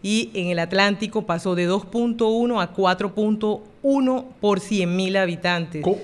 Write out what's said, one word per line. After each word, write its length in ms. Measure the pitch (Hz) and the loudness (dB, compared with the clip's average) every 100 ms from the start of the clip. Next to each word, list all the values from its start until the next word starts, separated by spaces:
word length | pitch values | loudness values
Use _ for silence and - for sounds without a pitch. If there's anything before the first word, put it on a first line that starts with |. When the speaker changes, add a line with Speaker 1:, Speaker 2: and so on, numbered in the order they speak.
Speaker 1:
y 280 | 196 220 226 | 0 0 0
en 140 | 196 180 | -4 -2
el 120 | 170 | -2
Atlántico 680 | 165 190 202 202 214 214 208 | 0 2 2 0 -2 -4 -2
pasó 280 | 170 190 | -2 0
de 120 | 175 175 | 0 0
dos 180 | 196 | 0
punto 440 | 196 240 233 233 220 | -2 -2 -2 2 2
uno 340 | 226 240 226 | 2 2 0
a 100 | 175 | -2
cuatro 420 | - 190 185 202 | 0 0 2 -2
punto 480 | 214 214 214 214 208 - - | 0 0 2 0 -2 -8 -2
uno 440 | 277 277 254 254 254 - | 2 2 2 0 -4 -2
por 200 | 208 196 | 0 0
cien 360 | 190 208 175 180 | 0 0 2 0
mil 220 | 190 190 | 2 2
habitantes. 640 | 185 165 175 175 165 160 | 0 0 -2 -2 -2 -2
Speaker 2:
¿Cu-, 160 | 165 196 | 0 0